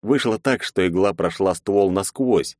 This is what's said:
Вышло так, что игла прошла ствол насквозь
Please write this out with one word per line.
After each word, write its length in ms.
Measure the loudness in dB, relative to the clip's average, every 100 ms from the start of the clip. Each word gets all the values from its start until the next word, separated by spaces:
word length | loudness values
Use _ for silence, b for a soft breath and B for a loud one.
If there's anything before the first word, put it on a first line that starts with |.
Вышло 380 | 0 0 0 -2
так, 240 | 0 -2
что 240 | -2 -2 0
игла 260 | 2 0
прошла 400 | 0 -4 0 -2 -2
ствол 360 | 0 2 2
насквозь 640 | 0 -4 -4 0 0 -2 -10